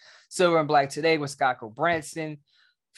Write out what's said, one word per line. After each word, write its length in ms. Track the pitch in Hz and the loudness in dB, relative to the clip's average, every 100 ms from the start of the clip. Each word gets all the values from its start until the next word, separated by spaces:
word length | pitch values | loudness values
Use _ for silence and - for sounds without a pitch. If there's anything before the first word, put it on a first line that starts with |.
| - - _ | -20 -20 _
Silver 280 | - 180 165 | 0 4 4
and 120 | 147 | 4
Black 200 | 151 139 | 2 2
Today 280 | 147 160 160 | 0 0 0
with 140 | 143 | -2
Scott 280 | - 135 127 | -2 -2 -2
Gulbranson. 800 | 113 113 160 170 151 165 156 147 _ _ _ _ _ | -8 -4 -2 -2 -6 -10 -10 -12 _ _ _ _ _